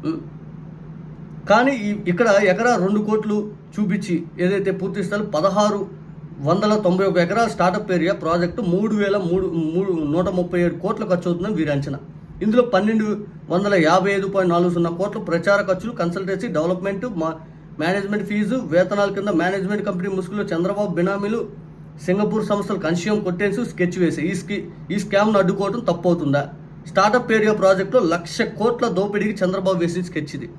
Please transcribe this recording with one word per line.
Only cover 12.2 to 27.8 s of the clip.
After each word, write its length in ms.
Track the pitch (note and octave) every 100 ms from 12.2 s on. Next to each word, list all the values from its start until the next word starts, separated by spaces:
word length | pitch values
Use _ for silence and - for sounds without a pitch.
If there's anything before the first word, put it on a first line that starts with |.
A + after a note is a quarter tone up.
| - -
ఇందులో 200 | G3+ A#3+
పన్నెండు 600 | A#3+ F#3 G#3 A3 G#3+ G#3 - - -
వందల 240 | E3+ G#3
యాభై 360 | G3 D#3 F3+ F#3+
ఐదు 180 | G3 G3
పాయింట్ 240 | G3 F#3
నాలుగు 160 | F3 F3
సున్నా 200 | E3+ E3+
కోట్ల 300 | E3+ G3+ G#3+
ప్రచార 420 | - E3 F3+ G3+
ఖర్చులు, 300 | G3 F#3 A3
కన్సల్టెన్సీ, 540 | - F3 F3+ F#3+ F#3 A#3+
డెవలప్‌మెంట్, 600 | D#3+ E3 F3+ G3 F#3+ B3+
మా-, 300 | F3+ D#3+ D#3 - - - -
మేనేజ్‌మెంట్ 480 | D#3+ G3 G3 G#3 -
ఫీజు, 280 | G#3 G3
వేతనాల 580 | B3+ E3+ E3 F#3 G3+ G3+
కింద 160 | F#3+ G3+
మేనేజ్‌మెంట్ 580 | E3+ F3 G3 F#3+ G#3 G#3
కంపెనీ 220 | F3+ G3
ముసుగులో 340 | F#3+ F3+ G#3
చంద్రబాబు 520 | G3 E3 F3 G3+ G3+
బినామీలు 720 | E3+ F3+ G3+ G3+ A3+ - - - - - -
సింగపూర్ 420 | - F#3+ G#3 G#3+ -
సంస్థలు 320 | G3+ F#3+ G3
కన్షియం 420 | D#3 F3 G#3+ G#3
కొట్టేసి 440 | F3 F3+ G3+ G#3+
స్కెచ్ 340 | A#3+ - F3+ F3+
వేశాయి. 320 | E3 D3 D#3+
ఈ 40 |
స్కి-, 580 | G3 - G3 - - -
ఈ 60 | G3+
స్కామ్ను 400 | - G3 G#3+ G#3
అడ్డుకోవడం 420 | F3+ G3 G3 G3
తప్పవుతుందా? 680 | - E3 F3+ E3+ C#3+ C#3+ C#3+ - - - -
స్టార్టప్ 460 | - G#3 B3 B3
ఏరియా 200 | A3 G#3+
ప్రాజెక్టులో 500 | G#3+ F#3+ F#3